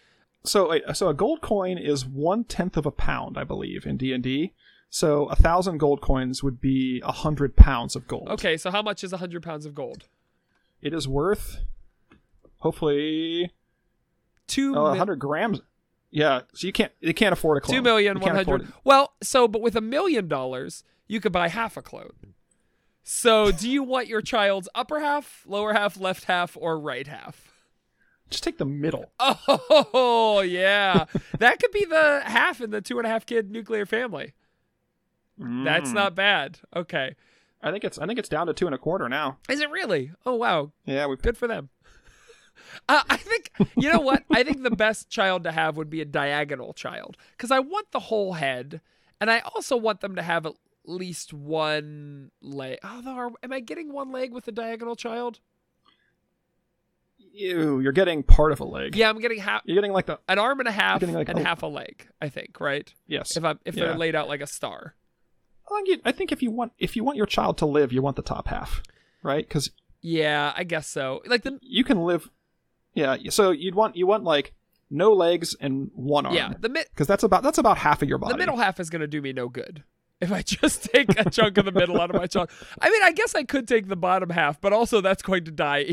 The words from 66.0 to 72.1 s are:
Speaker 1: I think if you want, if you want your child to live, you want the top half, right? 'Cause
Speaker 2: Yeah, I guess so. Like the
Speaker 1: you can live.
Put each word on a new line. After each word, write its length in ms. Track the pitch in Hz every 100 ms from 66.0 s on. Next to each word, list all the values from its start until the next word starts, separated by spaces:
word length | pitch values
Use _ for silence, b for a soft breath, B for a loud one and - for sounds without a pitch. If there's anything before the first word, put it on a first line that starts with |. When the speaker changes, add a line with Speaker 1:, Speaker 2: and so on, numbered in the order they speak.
Speaker 1:
I 80 | 240
think 200 | - 381
if 100 | 285
you 80 | 240
want, 220 | 226 233 -
if 180 | 175 226
you 80 |
want 120 | 233 196
your 100 | 208
child 300 | - - -
to 80 | 151
live, 260 | 147 135
you 100 | 123
want 140 | 139 135
the 60 |
top 260 | - - -
half, 340 | 98 - - - b b b
right? 260 | 165 143 -
'Cause 220 | 151 135 - _ _
Speaker 2:
Yeah, 520 | 165 165 151 147 147 -
I 80 |
guess 240 | 180 165 143
so. 340 | 156 135 131 -
Like 160 | 240
the 160 | 262 269
Speaker 1:
you 220 | - -
can 180 | - 220
live. 240 | 170